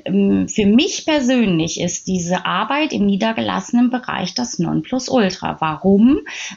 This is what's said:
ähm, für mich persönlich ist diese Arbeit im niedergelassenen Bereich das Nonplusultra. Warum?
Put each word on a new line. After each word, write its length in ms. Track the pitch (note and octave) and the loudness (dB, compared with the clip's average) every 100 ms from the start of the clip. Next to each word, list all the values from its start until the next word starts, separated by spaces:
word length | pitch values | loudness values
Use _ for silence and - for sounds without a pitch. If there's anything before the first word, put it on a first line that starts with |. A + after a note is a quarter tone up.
| - | -2
ähm, 420 | F#3+ G3 G3 F#3 | 2 2 2 0
für 200 | - G3+ | 0 4
mich 380 | A3 F4 - - | 4 4 -2 -2
persönlich 760 | D4+ B3 B3+ A3 E3+ E3 - | 0 2 2 2 0 -2 -4
ist 260 | F3 - - | -4 -6 -4
diese 380 | F#3 E3+ F3+ - | -4 -2 -2 -2
Arbeit 480 | F3 G#3+ C#4 D#4 | -2 -2 -2 -2
im 140 | A3 G3+ | 0 0
niedergelassenen 840 | G3 A3 A3+ A3 F#3+ G3 A#3+ B3 | 2 0 -2 -2 -4 0 2 2
Bereich 460 | B3 A#3+ C#3+ F3 - | 0 -6 -6 -6 -6
das 240 | A#3+ - | -6 -4
Nonplusultra. 1000 | D#3+ D#3 D#3 B3+ B3+ C4 F#3+ F3+ - - | -2 -2 -2 -6 0 0 0 -2 -8 -6
Warum? 600 | D#3 D3+ F#3+ G3 A#3 E4 - - - | -6 -2 2 6 6 4 -2 -12 -12